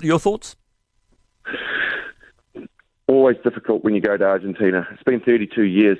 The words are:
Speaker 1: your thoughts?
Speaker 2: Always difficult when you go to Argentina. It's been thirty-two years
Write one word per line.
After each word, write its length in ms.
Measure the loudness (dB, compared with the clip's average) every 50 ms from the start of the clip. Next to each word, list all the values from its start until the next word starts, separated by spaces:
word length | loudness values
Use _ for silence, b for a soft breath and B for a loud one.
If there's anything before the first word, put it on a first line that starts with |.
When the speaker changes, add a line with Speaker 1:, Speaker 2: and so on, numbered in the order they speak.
| 0
Speaker 1:
your 160 | 0 0 2
thoughts? 360 | 2 0 -2 -4 -8 -16 -20 _ _ _ _ _ _ _ _ _ _ _ _ _ _ _ _ _ _ B B B B B B B B B B B B B B B B B B _ _ _ _ -20 -20 -20 _ _ _ _ _ _ _ 2
Speaker 2:
Always 300 | 4 4 4 4 4 2 -2
difficult 400 | -4 -6 -4 -4 -4 -4 -2 0
when 120 | 0 0
you 60 | 0
go 140 | 0 0 0
to 80 | 0 0
Argentina. 640 | 0 0 -2 -4 -8 -4 0 0 0 0 0 -2 -6
It's 100 | -12 -6
been 180 | -2 -2 -2 0
thirty-two 440 | 2 2 2 2 0 -2 -2 0 0
years 340 | 2 4 4 4 4 2 0